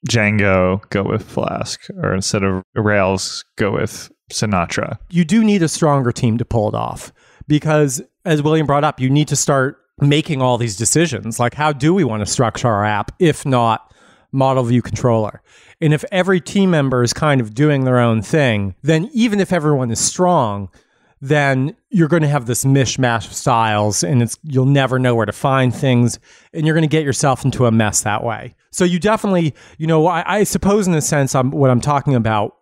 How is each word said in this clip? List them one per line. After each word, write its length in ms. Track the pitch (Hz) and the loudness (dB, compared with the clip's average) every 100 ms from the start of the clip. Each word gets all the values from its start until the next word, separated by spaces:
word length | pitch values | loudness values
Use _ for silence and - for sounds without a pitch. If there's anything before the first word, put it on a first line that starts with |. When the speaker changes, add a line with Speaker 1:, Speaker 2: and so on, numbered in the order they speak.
| - | -2
Speaker 1:
Django, 760 | 113 104 104 101 95 92 95 - | 0 0 2 2 2 2 0 -4
go 140 | 104 | -4
with 200 | 98 107 | -2 -4
Flask, 580 | - - - - - - - 190 | -6 -6 -6 -6 -8 -12 -14 -8
or 120 | 101 | -4
instead 300 | 95 98 107 | -4 -2 -2
of 180 | 98 95 95 - | -2 -4 -6 -4
Rails, 680 | 104 104 95 95 - - - - | 0 2 2 0 -4 -12 -16 -4
go 140 | 104 | -2
with 400 | 104 - - - _ _ | -2 -4 -8 -20 _ _
Sinatra. 680 | - 113 98 82 - - - - | -6 -2 -2 -2 -4 -6 -8 -6
Speaker 2:
You 160 | 170 170 | -2 2
do 180 | 214 | 2
need 200 | 220 208 | 4 2
a 40 | 165 | 0
stronger 440 | - 160 143 123 | 0 0 2 0
team 260 | - 123 113 | 0 0 -2
to 80 | 123 | -2
pull 220 | 117 107 | -2 -2
it 60 | 110 | -2
off 360 | 117 - - _ _ _ - | -6 -8 -16 _ _ _ -2
because, 540 | 147 151 151 147 127 - _ - | -2 2 2 2 -2 -12 _ -4
as 160 | 156 | 0
William 260 | 143 160 147 | 2 0 2
brought 160 | 143 | 0
up, 160 | 151 - | 0 -2
you 100 | 131 | 0
need 180 | 139 151 | 2 2
to 60 | 139 | -2
start 420 | - 139 131 - _ - | 0 0 0 -4 _ -2
making 400 | 143 143 160 143 | 2 2 0 -2
all 160 | 131 120 | 0 0
these 180 | 120 95 | -2 -4
decisions. 640 | 113 151 170 117 104 113 | 0 0 0 -2 -8 -2
Like, 140 | 120 | -2
how 180 | - 151 | 0 -4
do 220 | 143 139 | 0 0
we 100 | 190 | 2
want 180 | 143 107 104 | 0 -2 -4
to 60 | |
structure 360 | - 120 - 127 | 0 -2 0 -2
our 160 | 104 104 | 0 0
app 260 | 104 107 - | -2 -4 0
if 260 | 175 143 151 | 0 0 0
not 480 | 127 117 113 - _ _ _ _ | 0 2 0 -4 _ _ _ _
model 320 | 135 135 131 | -2 0 2
view 180 | 120 123 | 2 0
controller? 600 | - - 127 113 107 - _ _ _ _ | 0 -2 0 0 -2 -8 _ _ _ _
And 140 | 160 | 0
if 100 | 151 - | 0 0
every 300 | 190 180 190 | -2 0 0
team 300 | - 202 190 | 0 0 2
member 320 | 165 139 131 | 2 2 2
is 100 | 120 | 0
kind 260 | - 156 139 | 0 0 0
of 120 | 110 | 0
doing 300 | 107 151 143 | 0 2 2
their 160 | 131 123 | 2 2
own 220 | 120 110 | 2 0
thing, 540 | 101 165 139 107 98 92 | 0 0 2 0 -2 -6
then 260 | 139 160 196 | 0 0 0
even 260 | 302 233 202 | -2 0 0
if 140 | 190 | 0
everyone 380 | 180 151 147 127 | 0 0 0 0
is 80 | 113 | -2
strong, 680 | - - 180 175 117 101 98 _ _ _ _ _ | -4 0 2 2 0 -4 -10 _ _ _ _ _
then 540 | 139 151 143 131 135 196 _ | -2 0 2 0 -2 -6 _
you're 180 | 208 160 | 0 2
gonna 180 | 175 151 | 2 2
have 200 | 147 117 | -2 -2
this 180 | 127 135 | -2 2
mishmash 640 | 139 127 - 127 117 - | 2 2 0 0 0 -4
of 60 | |
styles, 680 | - - 117 110 104 104 101 | -6 0 2 2 2 0 0
and 180 | 175 139 | 0 0
it's, 160 | 117 - | 0 -4
you'll 220 | 160 131 131 | -4 0 2
never 340 | 143 135 127 | 4 2 0
know 160 | 127 117 | 0 0
where 100 | 104 | -2
to 60 | |
find 420 | - 143 135 127 | -2 0 2 0
things, 460 | 117 139 123 120 - _ - _ | 0 0 2 2 -2 _ -20 _
and 120 | 165 156 | -4 0
you're 100 | 160 | 2
gonna 120 | 160 | 2
get 160 | 156 147 | 0 0
yourself 400 | 127 147 127 - | -2 0 0 -2
into 200 | - 123 | 0 2
a 60 | |
mess 300 | 113 107 - | 4 2 0
that 220 | - 107 | -2 -4
way. 320 | 117 107 - _ _ | -4 -8 -12 _ _
So 120 | - | -2
you 160 | 180 175 | 0 0
definitely, 540 | 190 214 208 185 165 - - - | 0 0 0 0 0 -4 -18 -8
you 100 | 160 | 0
know, 200 | 160 156 | 2 2
I, 320 | 165 - 196 | 0 -2 0
I 40 | |
suppose 420 | 208 190 190 208 185 | 0 0 2 2 2
in 60 | 165 | 0
a 60 | |
sense, 320 | 135 151 135 143 | 0 0 0 0
I'm, 160 | 127 | 0
what 180 | 151 135 | 2 2
I'm 100 | 123 | 4
talking 340 | 127 143 135 131 | 2 -2 0 0
about 400 | 110 107 104 _ | 2 0 -2 _